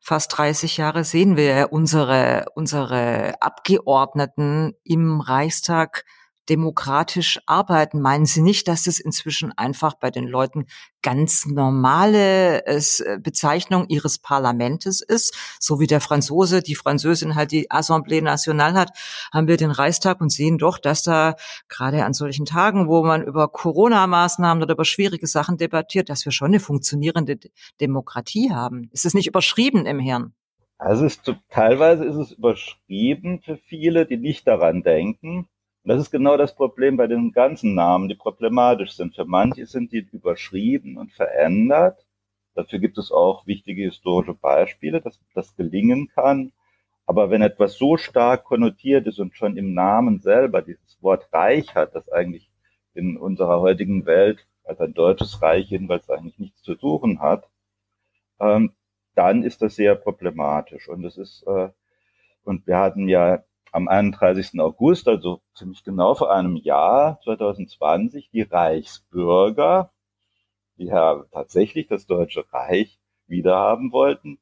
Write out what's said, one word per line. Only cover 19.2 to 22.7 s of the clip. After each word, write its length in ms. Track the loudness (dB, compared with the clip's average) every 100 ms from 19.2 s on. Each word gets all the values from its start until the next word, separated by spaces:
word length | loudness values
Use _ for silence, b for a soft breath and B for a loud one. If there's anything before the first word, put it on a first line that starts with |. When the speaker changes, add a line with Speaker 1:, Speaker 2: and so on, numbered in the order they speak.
| B
Speaker 1:
haben 160 | 0 2
wir 80 |
den 160 | 2 2
Reichstag 480 | 0 0 2 0 0
und 140 | -2
sehen 240 | 0 0 2
doch, 220 | 0 0
dass 220 | -2 0
da 340 | 2 2 2 -2 B B _
gerade 340 | -6 -2 0
an 80 | 0
solchen 340 | -2 -4 -6
Tagen, 440 | -4 0 2